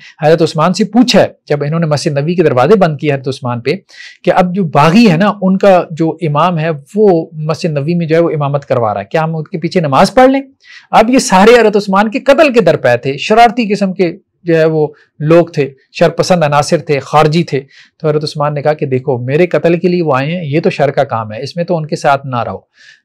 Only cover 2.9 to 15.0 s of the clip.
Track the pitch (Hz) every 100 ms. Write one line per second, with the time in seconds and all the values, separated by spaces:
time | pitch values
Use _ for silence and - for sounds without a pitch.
2.9 | 143 151 139 135 127 127 120 131 190 _
3.9 | - - - 175 180 180 190 160 143 160
4.9 | 214 226 156 202 208 185 190 202 180 -
5.9 | 156 165 156 160 147 180 160 165 147 _
6.9 | 202 208 165 160 156 156 156 170 147 147
7.9 | 175 156 165 165 151 143 143 - 123 110
8.9 | 101 98 165 160 160 151 165 165 190 151
9.9 | 135 196 254 262 269 269 _ _ - -
10.9 | 196 226 262 - 185 214 240 214 202 196
11.9 | 190 220 233 262 277 294 233 170 131 123
12.9 | 120 135 139 - 220 240 240 208 202 196
13.9 | 180 170 - _ _ 170 165 160 156 151
14.9 | -